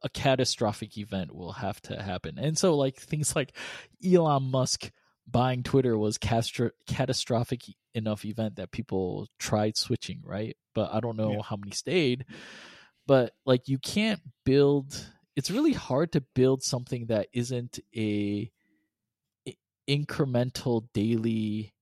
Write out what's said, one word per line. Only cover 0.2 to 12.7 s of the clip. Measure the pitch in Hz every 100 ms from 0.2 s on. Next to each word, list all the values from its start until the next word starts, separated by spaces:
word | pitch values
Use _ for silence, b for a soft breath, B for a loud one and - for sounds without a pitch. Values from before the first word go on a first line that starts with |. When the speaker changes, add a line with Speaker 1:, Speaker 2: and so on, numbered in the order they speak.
| 139 131 127 - 107 101 107 107
Speaker 1:
event | 101 98 87 -
will | 87
have | 95 98 -
to | - -
happen. | 98 90 80 76
And | 139 160
so, | 190 147
like, | 135 -
things | - 151 147 160
like | 131 B B B B _
Elon | 185 180 160 139
Musk | 131 131 127 - - - _ _ -
buying | 123 127 123
Twitter | 123 139 123 110
was | 107 -
castro-, | - 117 117 - 117 - -
catastrophic | - 131 127 - 123 120 123 - - _
enough | 117 107 104 107
event | 110 110 98
that | 92
people | - - 95 90 101 104 _
tried | - 107 107 -
switching, | - 107 - -
right? | 87 95 110 - _
But | 113 95
I | 110
don't | 117 110
know | 107
Speaker 2:
Yeah. | 104
Speaker 1:
how | 107 107
many | 101
stayed. | - - 180 143 123 127 B B B B